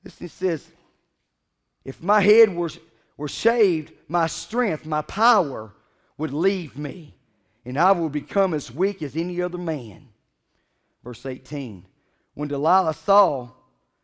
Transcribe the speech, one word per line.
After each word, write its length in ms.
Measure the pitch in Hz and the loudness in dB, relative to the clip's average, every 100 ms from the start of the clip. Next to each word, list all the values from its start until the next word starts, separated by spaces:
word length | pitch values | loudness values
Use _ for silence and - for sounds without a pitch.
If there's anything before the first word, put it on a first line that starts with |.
Listen, 220 | - - 170 | -20 -14 -16
it 60 | |
says, 360 | - 185 156 - _ _ _ _ _ _ _ _ _ _ _ | -6 -4 -4 -8 _ _ _ _ _ _ _ _ _ _ _
"If 200 | - 131 | -16 -12
my 180 | 165 214 | 0 2
head 340 | 190 220 220 | 6 8 6
were, 160 | 175 170 - _ _ _ - | 4 -6 -6 _ _ _ -10
were 120 | 143 | -10
shaved, 680 | - 220 240 208 160 151 - _ | 0 0 4 2 2 -6 -18 _
my 200 | 175 165 | -2 -2
strength, 580 | - - 233 240 156 | -4 -6 -2 -2 -2
my 160 | 156 156 | -4 -6
power 720 | 151 - 226 226 156 127 110 - _ _ _ _ | -4 0 4 4 2 -4 -12 -16 _ _ _ _
would 140 | 151 | -6
leave 440 | 139 185 196 160 110 | 0 0 0 -6 -8
me, 380 | 147 90 78 - _ _ _ _ | -10 -10 -16 -20 _ _ _ _
and 140 | 123 131 | -8 0
I 140 | 175 | 4
would 200 | 190 165 | 4 0
become 420 | 143 139 202 190 | -4 -4 0 0
as 180 | 160 - | 0 -6
weak 300 | 120 190 202 | -2 -2 -2
as 140 | 147 135 | -8 -6
any 260 | 175 175 | -6 -4
other 160 | 175 175 | -4 -4
man." 500 | 175 156 117 98 101 _ _ _ _ _ _ _ _ _ | -6 -6 -8 -16 -20 _ _ _ _ _ _ _ _ _
Verse 200 | 127 117 135 | -14 -10 -10
eighteen, 600 | 127 131 147 131 98 90 _ _ _ _ | -10 -10 -10 -8 -12 -18 _ _ _ _
when 140 | - 143 | -10 -6
Delilah 460 | 139 151 185 175 | -2 2 2 2
saw 560 | 151 - 202 185 143 123 _ _ _ _ _ | -4 4 6 6 2 -8 _ _ _ _ _